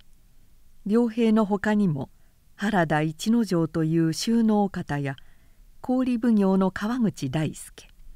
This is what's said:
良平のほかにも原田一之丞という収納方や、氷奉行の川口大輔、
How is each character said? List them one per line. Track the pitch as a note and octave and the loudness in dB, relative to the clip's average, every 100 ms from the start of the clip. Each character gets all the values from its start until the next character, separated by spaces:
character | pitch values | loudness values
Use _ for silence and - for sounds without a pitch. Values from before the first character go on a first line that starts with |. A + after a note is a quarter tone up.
| - - - - - - - - | -20 -20 -20 -20 -20 -20 -20 -12
良 | G3 A3+ A#3+ | -2 0 0
平 | A#3 A3+ | 0 2
の | G#3+ | 2
ほ | G3 G3+ | 2 -2
か | G#3+ | 0
に | G#3 G3 | 0 0
も | C#3+ - - - _ _ - | -2 -6 -14 -20 _ _ -8
原 | G3+ G3 D#3 | -2 0 2
田 | D3+ | 0
一 | D#3 - G#3+ | -2 -4 0
之 | A#3 | 0
丞 | G#3+ E3+ D#3+ | 2 0 0
と | E3+ | 0
い | D#3+ E3 | 0 2
う | D#3+ | 0
収 | D#3+ A#3 A#3 | -2 0 2
納 | A3 G#3 G3+ | 2 2 0
方 | F3+ - C#3+ | -4 -6 -6
や、 | C#3 C3 - - - - - - | -6 -8 -16 -20 -20 -20 -20 -12
氷 | - B3+ B3+ A#3+ | -2 0 0 0
奉 | A#3+ | 2
行 | G#3+ F#3+ F#3+ | 4 4 4
の | F#3+ | 2
川 | - G#3+ B3+ | -2 -4 -2
口 | G#3+ - C#3 | -2 -2 -4
大 | D3+ D#3 | -4 -4
輔、 | - - - - - - | -8 -18 -20 -20 -20 -20